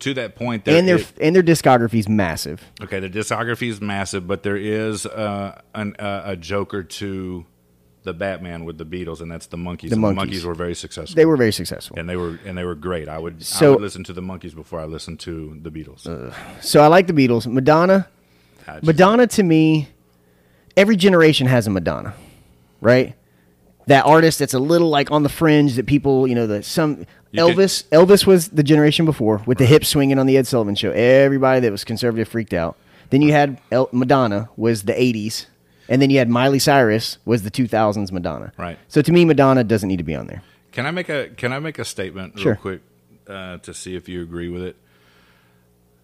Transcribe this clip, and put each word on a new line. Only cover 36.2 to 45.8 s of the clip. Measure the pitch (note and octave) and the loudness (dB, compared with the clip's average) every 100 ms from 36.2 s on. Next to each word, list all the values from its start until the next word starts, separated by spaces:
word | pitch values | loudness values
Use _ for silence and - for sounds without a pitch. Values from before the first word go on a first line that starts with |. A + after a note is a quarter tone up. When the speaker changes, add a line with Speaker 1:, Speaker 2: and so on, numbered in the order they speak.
| A#2+ | 2
Speaker 2:
Miley | A#2+ C3+ C#3 | 2 2 0
Cyrus | D3+ C#3 A#2+ A2 - - - | 2 2 4 0 -4 -12 -4
was | A#2 | -2
the | G2 | -2
two | - B2 | -4 -2
thousands | A2 A2 G#2 G2 | 0 0 -2 -6
Madonna. | F#2 F2 C#2+ G#1 - | -6 -8 -10 -14 -14
Speaker 1:
Right. | F2 E2 _ | -14 -14 _
Speaker 2:
So | D#3 | 0
to | D3 | 4
me, | F3 E3+ | 4 4
Madonna | C#3 C3+ C3 | 4 4 4
doesn't | A2 A2 F#2+ | 2 0 -2
need | F#2 | -4
to | |
be | D#2 | -4
on | D2 G1+ | -8 -10
there. | G1+ - _ _ | -16 -20 _ _
Speaker 1:
Can | - C3 | -10 -8
I | |
make | F3 F3 | -8 -6
a, | D3 F#2 A#2 | -8 -8 -8
can | A#2+ | -8
I | C3+ | -6
make | D#3+ D3+ | -10 -10
a | |
statement | A2+ - F#2 F2+ F2+ G#2 | -12 -10 -10 -10 -16 -6
real | |
Speaker 2:
Sure. | F3+ G#2 | -4 -2
Speaker 1:
quick, | G2 F#2 _ _ _ _ _ | -6 -10 _ _ _ _ _
uh, | G2 F#2 F2 | -16 -14 -16
to | - | -16
see | E2+ - | -16 -12
if | F#2 F2 | -14 -12
you | F2+ | -12
agree | E2+ E2+ F2 | -12 -10 -10
with | F2 | -10
it? | F2+ - _ _ _ _ _ _ _ _ _ _ | -12 -14 _ _ _ _ _ _ _ _ _ _